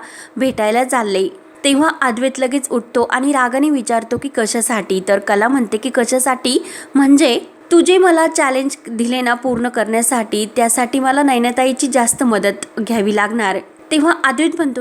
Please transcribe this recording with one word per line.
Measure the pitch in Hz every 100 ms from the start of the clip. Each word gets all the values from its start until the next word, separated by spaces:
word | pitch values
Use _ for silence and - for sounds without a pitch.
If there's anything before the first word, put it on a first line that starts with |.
| - - - -
भेटायला | 262 233 214 233
चालले." | 254 254 214 190 190 - - -
तेव्हा | 285 277 320 -
अद्वैत | 247 226 262 262
लगेच | 254 277 277
उठतो | 247 226 247
आणि | 233 247 269
रागाने | 277 240 262 302
विचारतो | 277 233 233 226 240
की, | - -
"कशासाठी?" | 214 240 220 220 190 190 190
तर | 202
कला | 214 202 226
म्हणते | 269 220 214
की, | 262
"कशासाठी | 254 233 254 247 254 247 269 - - -
म्हणजे | 277 269 277 294 233 - - -
तू | 339
जे | 330 370
मला | 370 330 320
चॅलेंज | 320 285 262 269 - -
दिले | 226 233 254
ना | 247
पूर्ण | 240 262 233 247
करण्यासाठी, | 240 208 226 233 247 220 208 208 -
त्यासाठी | 233 262 240 269
मला | 262 269
नैनाताईची | 285 247 240 240 262 254 277
जास्त | 254 233 -
मदत | 254 214 202 202 - -
घ्यावी | 214 226 202 208
लागणार." | 208 233 202 190 - - -
तेव्हा | 311 302 339
अद्वैत | 277 247 330 339
म्हणतो | 302 247